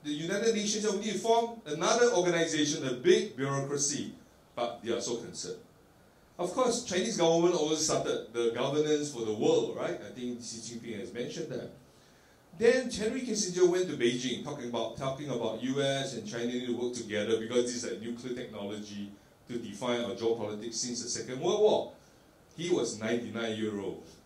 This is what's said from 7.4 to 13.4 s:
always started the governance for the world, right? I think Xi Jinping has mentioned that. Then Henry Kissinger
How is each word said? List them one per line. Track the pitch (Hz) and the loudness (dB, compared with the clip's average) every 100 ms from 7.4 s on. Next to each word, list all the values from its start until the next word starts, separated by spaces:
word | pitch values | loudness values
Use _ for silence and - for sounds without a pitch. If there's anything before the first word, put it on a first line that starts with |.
| 175 165 | 6 4
always | 151 156 | 2 0
started | 151 135 131 120 - | 2 0 0 -2 -2
the | 117 117 | 0 0
governance | 120 135 151 151 151 147 | 2 0 2 4 2 0
for | 117 | -4
the | 110 | -4
world, | 107 151 - - 113 | 2 4 4 2 -2
right? | 151 175 | -4 -6
I | - | -10
think | 127 123 113 | -8 -8 -8
Xi | - 113 113 | -10 -10 -10
Jinping | 117 113 104 | -10 -10 -8
has | - | -8
mentioned | 117 - - - | -6 -6 -6 -6
that. | - - - - - - - _ _ _ 165 | -6 -8 -14 -20 -20 -20 -20 _ _ _ 4
Then | 233 262 254 | 6 6 2
Henry | - 208 254 | -2 -2 -2
Kissinger | 247 208 | -2 -2